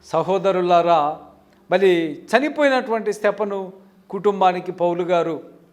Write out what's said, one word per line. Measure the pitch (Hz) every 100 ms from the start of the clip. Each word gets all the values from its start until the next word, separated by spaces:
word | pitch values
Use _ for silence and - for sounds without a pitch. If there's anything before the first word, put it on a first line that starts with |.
| -
సహోదరులారా, | 160 160 190 185 185 180 175 170 165 147 160 - - _ _ _
మరి | 185 190 175 160 143 - 226
చనిపోయినటువంటి | 294 302 294 262 208 226 214
స్తెఫను | 208 208 202 208 196 185 190 - _ _
కుటుంబానికి | 196 208 202 185 180 180
పౌలు | 175 175 175
గారు | 175 175 165 151 - - _